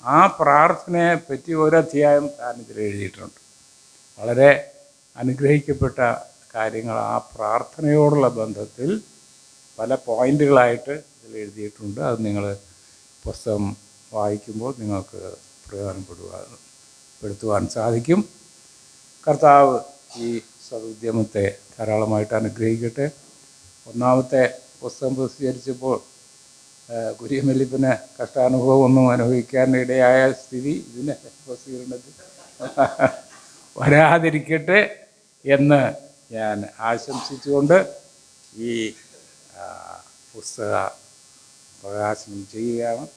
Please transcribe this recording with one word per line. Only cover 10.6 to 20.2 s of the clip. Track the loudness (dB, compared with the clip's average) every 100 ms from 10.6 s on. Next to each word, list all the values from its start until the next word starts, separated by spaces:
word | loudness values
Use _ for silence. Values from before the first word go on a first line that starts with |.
| 4 0 -6 -12 -14 _
ഇതിൽ | -18 -14
എഴുതിയിട്ടുണ്ട്. | -14 -12 -14 -12 -12 -6
അത് | -4 -4 -4
നിങ്ങൾ | -4 -4 -8 -14 _ _ _ _ _ -12
പുസ്തകം | -10 -4 -4 -4 -8 _ _ _
വായിക്കുമ്പോൾ | -6 -4 -4 -8 -10 -10 -8
നിങ്ങൾക്ക് | -6 -6 -8 -16 -16 -18 _ _ -18
പ്രയോജനപ്പെടുക-, | -10 -10 -10 -14 -18 -18 -18 -18 -20 _ _ _ _ _ _
പ്പെടുത്തുവാൻ | -14 -8 -2 -2 -2
സാധിക്കും. | -4 -2 -2 0 0 0 -12 _ _ _ _ _ _ _ _ -2
കർത്താവ് | 4 8 8 6 2 -6 -20 _
ഈ | -10